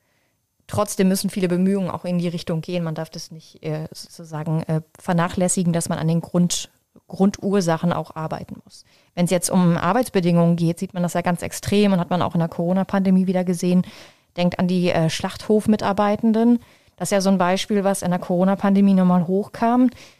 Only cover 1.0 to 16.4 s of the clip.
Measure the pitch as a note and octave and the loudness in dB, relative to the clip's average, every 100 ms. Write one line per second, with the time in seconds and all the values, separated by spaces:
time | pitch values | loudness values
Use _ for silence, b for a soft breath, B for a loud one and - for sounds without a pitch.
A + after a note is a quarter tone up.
1 | F#3 F#3+ G3 G#3 F3+ F3 F#3+ G3 F3+ - | 2 2 -2 -2 -2 0 0 0 -2 -6
2 | F3+ F3 F3 E3+ - D#3+ D3+ F3+ E3 D#3+ | -4 -4 -2 -6 -6 -6 -4 -6 -6 -6
3 | D#3+ E3+ - D#3+ - - D#3 D3+ D#3+ - | -10 -12 -16 -18 -20 -12 -8 -8 -8 -14
4 | - - E3 D#3 D#3 D#3+ - D#3 - - | -20 -20 -12 -8 -4 -4 -2 -4 -6 -12
5 | - F3 F3 F#3+ F3+ G3 F3 E3 E3 E3+ | -4 -2 0 0 -2 0 0 0 -2 -4
6 | D#3+ E3 - F3 F3 - - _ _ _ | 0 -2 0 0 0 0 -10 _ _ _
7 | - - G3 - G3+ G3+ E3+ D#3+ F3 D#3+ | -12 -2 0 0 -2 0 0 0 0 -2
8 | D#3 D#3+ D#3+ - - - - - - b | -6 -8 -8 -8 -12 -18 -20 -20 -20 b
9 | b - F3 F3+ - F#3 F3 E3+ E3+ A3 | b -2 0 0 0 2 4 2 2 0
10 | B3+ G3 F3 E3+ E3+ E3+ E3 E3+ F#3 F3+ | 0 0 2 4 4 2 0 -2 -6 -4
11 | F3 F3 F3+ F3 - - - G3+ G3+ F#3+ | -4 -2 -2 -2 -4 -8 -2 2 2 2
12 | E3+ F3+ A2 F3 E3 - E3+ F#3+ F#3+ G3+ | 0 -2 -2 0 -2 -2 -2 0 0 0
13 | F#3+ F#3 F#3 F3+ F3+ E3+ F3+ F3+ - B | 2 2 2 0 0 -2 2 2 0 B
14 | B B B - F3 - F3+ F#3 F3 - | B B B -2 -2 0 0 0 2 2
15 | D#3+ - F#3+ - - G#3+ G#3 G#3+ G3+ G3+ | 0 -2 -6 -6 0 0 2 0 0 0
16 | G#3 G#3 A3+ A3 | 0 2 2 2